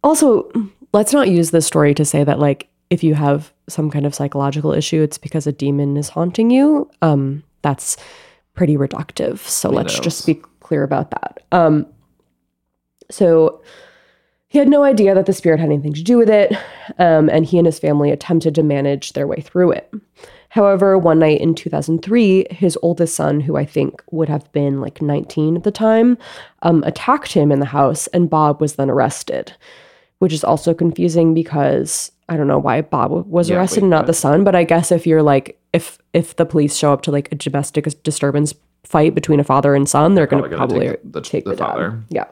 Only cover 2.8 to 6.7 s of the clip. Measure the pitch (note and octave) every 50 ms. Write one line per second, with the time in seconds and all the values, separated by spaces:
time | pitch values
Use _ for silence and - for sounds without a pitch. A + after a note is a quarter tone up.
2.8 | _ _ F3+ E3+ - D#3+ D3+ D3 D3 C#3+ C#3+ D3 D3+ - _ _ _ - - -
3.8 | D#3 D3+ C#3+ D3 C#3 C#3+ C#3+ - C#3+ C#3 - C#3 C#3 C#3 C#3 D3+ D3 D3+ - -
4.8 | D3 - - D#3 D3+ D3 - - - D3 - D#3+ C#3+ D3 C#3 - C#3 C#3+ C#3+ C#3
5.8 | C#3+ C#3+ C#3+ C#3+ D3 - - D#3+ E3+ F3 F3 - A3+ A#3 B3 C4 C#4 D4+